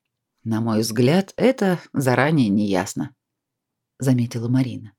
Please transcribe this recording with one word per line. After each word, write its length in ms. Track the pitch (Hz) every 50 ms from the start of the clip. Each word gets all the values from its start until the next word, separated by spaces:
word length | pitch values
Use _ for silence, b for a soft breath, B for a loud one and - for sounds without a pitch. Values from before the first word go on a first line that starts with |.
| _ _ _ _ _ _ _ _ -
«На 160 | 110 110 110
мой 200 | 113 113 110 107
взгляд, 520 | 110 113 110 117 123 127 160 190 190 - -
это 440 | - 196 254 262 - 208 190 175 165 - - -
заранее 560 | - 135 127 123 120 131 151 165 147 123 101
неясно», 680 | 98 107 104 101 98 90 95 - - - - - - _ _ _ _ _ _ _ _ _ _ _ _ _ _ _ _ -
заметила 500 | 127 135 131 123 117 120 - 117 113 120
Марина. 440 | 123 131 131 120 104 104 107 104 -